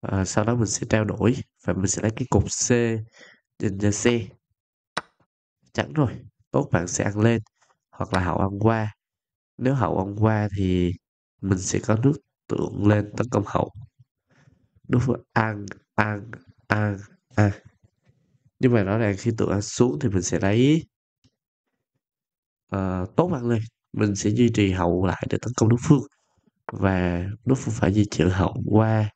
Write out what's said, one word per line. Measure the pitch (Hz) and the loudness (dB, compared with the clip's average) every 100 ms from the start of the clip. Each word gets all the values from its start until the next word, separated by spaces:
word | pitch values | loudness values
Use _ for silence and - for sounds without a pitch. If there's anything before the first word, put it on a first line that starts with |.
Ờ, | - 98 | -2 -2
sau | 92 - | 0 0
đó | 107 | 0
mình | 120 104 | 0 0
sẽ | - 117 | -2 0
trao | 110 | 0
đổi | 107 - 101 127 - _ | 0 2 0 0 -6 _
và | - | -4
mình | 92 92 | -2 -2
sẽ | - | -2
lấy | 107 110 | -4 -4
cái | 127 | 0
cục | 101 | 0
C | - - - 120 117 113 113 _ - - _ _ | 0 -4 0 2 2 -2 -8 _ -20 -20 _ _
dành | 110 95 | -4 0
cho | 104 | 0
xe. | 101 120 120 95 - _ _ _ _ _ - _ _ _ _ _ _ _ | 2 0 0 -4 -16 _ _ _ _ _ -12 _ _ _ _ _ _ _
Chắn | - 98 | -4 -2
rồi, | 147 131 127 - _ _ | 0 -2 -2 -16 _ _
tốt | 135 139 | -2 0
bạn | 87 87 | 0 0
sẽ | - | -2
ăn | 101 104 | -2 2
lên | 110 113 110 _ _ _ _ | 2 2 -4 _ _ _ _
hoặc | - 95 | -12 -4
là | 92 | -2
hậu | 90 80 | -2 -2
ăn | 95 101 | -2 0
qua. | 110 113 107 - _ _ _ _ _ - | 0 0 -4 -8 _ _ _ _ _ -4
Nếu | 123 | -2
hậu | 139 92 78 | 0 0 0
ăn | 95 101 | -4 0
qua | 107 107 104 98 | 2 2 -2 -2
thì | 92 90 87 98 _ _ _ _ | 0 2 0 -4 _ _ _ _
mình | 98 95 | -2 -2
sẽ | 95 101 | 0 -4
có | - 110 | 0 2
nước | 135 147 _ _ _ | 2 0 _ _ _
tượng | - - 90 101 | -4 -4 0 2
lên | 104 104 - | 2 0 -4
tấn | 110 | -2
công | 107 101 | -2 -2
hậu. | - - - - _ _ _ _ _ _ _ _ _ _ | -2 -4 -8 -20 _ _ _ _ _ _ _ _ _ _
Đối | 123 123 | 0 2
phương | 120 - | -2 -2
ăn, | - 110 104 101 - _ | -2 -2 -4 -12 -16 _
ăn, | - 107 104 107 - _ _ _ | -2 -2 -2 -10 -18 _ _ _
ăn, | 107 104 98 101 _ _ | 0 0 -2 -10 _ _
ăn. | - 104 101 - _ _ _ _ _ _ _ _ _ | 2 2 2 -14 _ _ _ _ _ _ _ _ _
Nhưng | 131 | 2
mà | 120 | 4
rõ | 95 107 | 2 0
ràng | 110 98 | 0 0
khi | 120 113 | -4 -2
tượng | 92 | -2
ăn | 98 | -2
xuống | 101 - 123 147 | -4 0 0 2
thì | 123 | -2
mình | 98 | -2
sẽ | - 82 | -2 0
lấy, | 98 107 135 160 - _ _ _ _ _ _ _ _ _ _ _ _ _ _ _ _ _ _ | 2 2 4 2 -2 _ _ _ _ _ _ _ _ _ _ _ _ _ _ _ _ _ _
ờ, | 98 95 92 90 - | -4 -2 -4 -2 0
tốt | 175 | 0
ăn | 151 120 | -2 -2
lên. | 113 113 _ _ | -2 -4 _ _
Mình | - 107 98 | -2 -2 0
sẽ | 101 | -2
duy | 110 120 | 2 2
trì | 113 101 | 4 0
hậu | 92 87 90 92 | 2 0 0 0
lại | - - | -2 -4
để | - | -4
tấn | - 123 | -6 0
công | 113 | 2
đối | 120 | 2
phương. | 151 143 - _ _ _ _ _ - | 4 2 2 _ _ _ _ _ -14
Và | 107 98 92 90 87 95 107 | -2 0 2 0 -2 -6 -8
đối | - 127 | -2 -2
phương | - | -2
phải | 110 - | 0 2
di | 104 98 | 2 0
chuyển | - 87 | 2 2
hậu | 92 82 - - | 2 0 0 2
qua. | 107 110 110 107 | 2 4 2 0